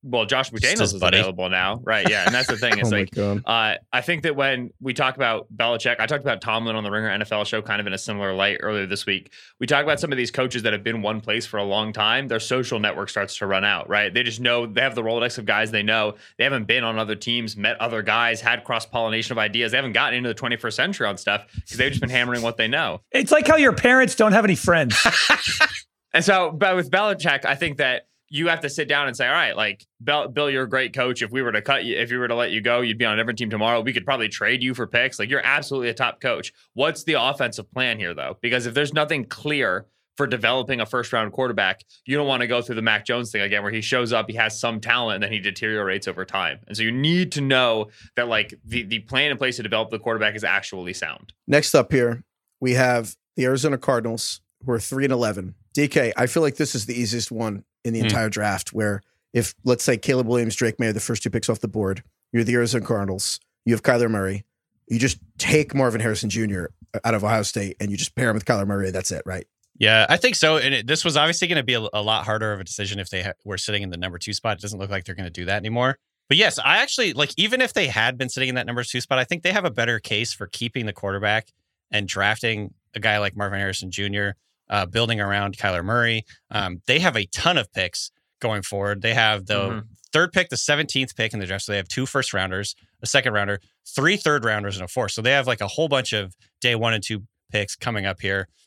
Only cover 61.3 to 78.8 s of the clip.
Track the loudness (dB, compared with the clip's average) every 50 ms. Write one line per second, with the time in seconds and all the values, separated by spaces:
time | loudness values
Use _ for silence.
61.3 | -4 -2 -2 -2 -2 -2 -2 -4 -2 -2 -2 -2 -2 -4 -8 _ _ _ _ _
62.3 | 0 0 2 4 2 2 2 2 0 -2 0 0 -2 0 0 -2 -4 -4 -4 -4
63.3 | -6 -6 _ _ _ _ _ 2 2 4 4 4 4 4 4 2 2 0 0 -2
64.3 | -2 -4 -8 _ _ _ _ _ _ _ _ _ 0 2 2 2 0 -2 -8 -20
65.3 | _ -4 0 4 4 4 4 4 2 2 2 4 2 0 0 0 0 0 -2 -2
66.3 | -2 -2 -2 -2 -2 -2 -4 -6 -10 _ -20 _ -10 -4 0 0 0 2 2 2
67.3 | 2 2 0 -2 -2 -4 -4 -4 -6 _ -4 -4 -2 -4 -4 -6 _ -2 0 0
68.3 | 0 0 0 0 0 0 2 0 0 0 -2 -2 -2 -4 -4 -4 -6 -6 -6 -8
69.3 | -8 -8 -10 _ _ _ _ _ _ _ 4 6 6 6 6 6 4 4 4 2
70.3 | 2 4 4 4 4 4 2 2 0 0 0 0 -2 0 0 0 2 2 2 2
71.3 | 2 0 0 0 0 0 0 0 0 0 -2 -2 -4 -2 0 0 0 0 0 -2
72.3 | -2 0 0 -2 -2 -4 -8 -10 -8 -6 -6 -6 -6 -6 -8 -6 -6 -6 -4 -4
73.3 | -8 _ _ -10 -8 -6 -4 -4 -2 -4 -4 -4 -8 -6 -8 -8 -8 -8 -10 -8
74.3 | -8 -4 -2 -2 -4 -4 -6 -10 -8 -8 -6 -6 -6 -6 -6 -8 -10 -10 -10 -10
75.3 | -10 -8 -4 -4 -4 -2 -2 -4 -2 0 0 0 0 _ _ _ _ _ _ _
76.3 | 4 4 4 4 2 0 2 2 4 4 2 0 0 0 0 0 2 0 -2 0
77.3 | 2 0 0 2 2 0 0 0 0 0 0 0 2 2 2 2 0 -2 -6 -6
78.3 | -2 -2 -2 -2 -2 -2 -2 -2 -4 -4